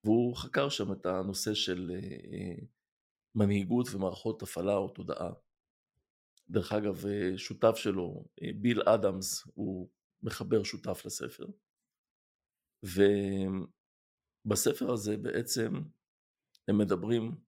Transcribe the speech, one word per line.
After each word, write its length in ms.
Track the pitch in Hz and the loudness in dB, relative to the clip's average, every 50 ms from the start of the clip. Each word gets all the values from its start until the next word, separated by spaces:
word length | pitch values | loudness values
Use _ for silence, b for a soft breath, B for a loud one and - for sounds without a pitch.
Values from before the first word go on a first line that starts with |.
| - | 4
והוא 320 | 107 110 117 120 123 123 | 6 6 6 4 2 0
חקר 320 | 131 - - - - 143 143 | -4 -8 -2 0 0 0 0
שם 240 | - - 101 98 | 0 -2 -2 -4
את 140 | 98 98 - | -4 -2 -2
הנושא 480 | 92 92 92 95 101 95 - - 110 104 | -2 0 0 -2 -2 -4 -4 -2 -2 -2
של, 360 | 104 - 95 90 90 90 87 90 | -2 0 -2 -2 -4 -4 -6 -6
אה, 40 | 95 101 95 - - - - | -8 -8 -10 -10 -12 -12 -10
אה, 320 | 95 98 95 95 - - - - _ _ _ _ _ _ _ _ _ _ _ _ _ | -10 -8 -8 -8 -8 -10 -12 -16 _ _ _ _ _ _ _ _ _ _ _ _ _
מנהיגות 520 | 110 104 101 101 101 98 90 113 123 123 123 | 4 4 4 4 2 2 2 2 2 2 0
ומערכות 500 | 101 98 95 92 90 - - 113 110 - | -2 -2 -2 -2 -2 -2 -4 -4 -4 -4
הפעלה 340 | 101 - - 82 90 98 - | -8 -8 -6 -2 0 0 2
או 120 | 95 98 - | 0 0 -4
תודעה. 440 | - - - - - - 90 85 - - _ _ _ _ _ _ _ _ _ _ _ _ _ _ _ _ _ _ _ _ _ - | -6 -10 -8 -6 -6 -4 -6 -8 -8 -12 _ _ _ _ _ _ _ _ _ _ _ _ _ _ _ _ _ _ _ _ _ 0
דרך 220 | 90 107 92 - | 0 0 2 2
אגב, 340 | 107 107 104 104 95 - 98 | 0 0 0 0 -2 -2 -4
אה, 320 | 101 101 104 92 92 92 95 | -4 -2 0 0 0 -2 -4
שותף 380 | - - 104 - - 113 110 | -6 -10 -2 4 4 4 4
שלו, 480 | - - 107 95 95 87 - - - - - _ - | 4 0 0 0 0 -2 -4 -6 -10 -14 -16 _ -10
אה, 80 | - - - 104 | -8 -8 -6 0
ביל 220 | 104 120 117 107 | 2 2 4 4
אדמס, 680 | - - 113 104 - 98 95 95 95 - - - - - _ | 6 6 6 6 4 0 0 -2 -6 -6 -6 -8 -8 -12 _
הוא 340 | - 101 95 95 92 90 - _ _ _ _ _ _ | -6 -4 -4 -4 -6 -10 -12 _ _ _ _ _ _
מחבר 400 | - 113 - - 113 117 117 107 | -8 -8 -6 -6 0 2 2 2
שותף 400 | 101 - - - - - - - - | 2 0 -8 -8 -6 -6 -6 -6 -6
לספר. 420 | - - - - - - - - - 196 _ _ _ _ _ _ _ _ _ _ _ _ _ _ _ _ _ _ _ _ _ _ _ _ _ - 95 90 92 101 101 101 101 101 98 98 98 95 95 95 95 - - _ _ _ _ _ _ _ _ _ _ _ _ _ _ _ | -10 -8 -8 -8 -10 -10 -12 -14 -16 -16 _ _ _ _ _ _ _ _ _ _ _ _ _ _ _ _ _ _ _ _ _ _ _ _ _ -12 -4 4 6 6 6 6 4 0 -2 -2 -2 -2 -2 -2 -4 -6 -10 _ _ _ _ _ _ _ _ _ _ _ _ _ _ _
ובספר 480 | 104 107 - - - - - 262 - | 0 0 2 2 2 0 0 -2 -2
הזה 240 | 123 110 101 104 107 | -2 0 0 -2 -2
בעצם 580 | - - - - 101 117 - - 123 113 113 - - 151 - _ _ _ _ _ _ _ _ _ _ _ _ _ _ _ - | -2 -2 -2 -2 -2 -2 -2 -2 -2 0 -2 -2 -4 -6 -10 _ _ _ _ _ _ _ _ _ _ _ _ _ _ _ 2
הם 100 | 104 104 | 4 4
מדברים 640 | 104 90 101 90 90 107 120 117 110 117 - - _ | 4 4 2 0 2 0 0 0 0 -2 -8 -10 _